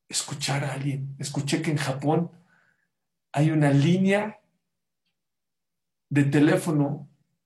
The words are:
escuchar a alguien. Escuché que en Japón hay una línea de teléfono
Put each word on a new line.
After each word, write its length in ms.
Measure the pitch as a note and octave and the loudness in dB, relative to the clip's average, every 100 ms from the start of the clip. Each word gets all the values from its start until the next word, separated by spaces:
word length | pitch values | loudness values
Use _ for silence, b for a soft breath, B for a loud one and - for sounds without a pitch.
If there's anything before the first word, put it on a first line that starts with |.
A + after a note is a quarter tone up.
| - | -10
escuchar 560 | - - C#3 - C#3 | -8 -8 -8 -4 -4
a 80 | C3+ | -4
alguien. 420 | C3 C#3 C3+ - - | -6 -6 -6 -8 -10
Escuché 420 | - - - D#3+ | -8 -6 -4 -2
que 120 | E3+ | -2
en 40 | C#3+ | -2
Japón 540 | C3+ C3 C#3 E3 E3+ b b b b b b _ _ _ _ | -2 -4 0 0 -2 b b b b b b _ _ _ _
hay 180 | C#3 D#3 | 0 2
una 200 | D#3 D3 | 4 4
línea 680 | C#3 D3+ F#3 F#3+ G3+ G#3+ - _ _ _ _ _ _ _ _ _ _ _ _ _ _ _ _ - | 4 4 4 4 2 -2 -10 _ _ _ _ _ _ _ _ _ _ _ _ _ _ _ _ -4
de 160 | C#3 | 0
teléfono 840 | C#3+ C#3+ D3+ F3+ E3+ D3 C#3 C#3+ - _ _ _ | 2 4 4 2 0 0 0 -4 -12 _ _ _